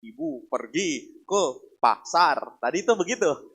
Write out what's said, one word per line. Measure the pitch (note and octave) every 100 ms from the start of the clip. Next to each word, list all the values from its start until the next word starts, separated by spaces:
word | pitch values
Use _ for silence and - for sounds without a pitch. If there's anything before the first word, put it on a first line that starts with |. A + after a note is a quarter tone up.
ibu | A2+ A#2 D#3+ C3 -
pergi | B2+ A#2 D#3 F#3+ C3+ - -
ke | _ G3 E3+ B2+ - _
pasar. | A#2+ G#2+ - E3+ E3+ C#3 - -
Tadi | A#2+ D#3
itu | F#3+ A3
begitu. | F3 B3 G3 C#3+ -